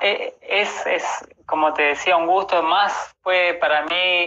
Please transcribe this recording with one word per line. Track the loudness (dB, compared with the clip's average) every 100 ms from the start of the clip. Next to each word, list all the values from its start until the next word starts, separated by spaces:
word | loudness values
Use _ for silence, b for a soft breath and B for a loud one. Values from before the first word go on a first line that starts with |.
eh, | -2 -2 -6 -12
es, | -4 -2 -2 -4 -4
es, | -4 -4 -8 -12 _
como | -6 0 0
te | 2
decía, | 0 0 2 2
un | 4
gusto. | 2 2 0
Más | 2 2 0 -2 -10 _
fue | 0 2 2 0
para | 0 0
mí, | 0 0 0 0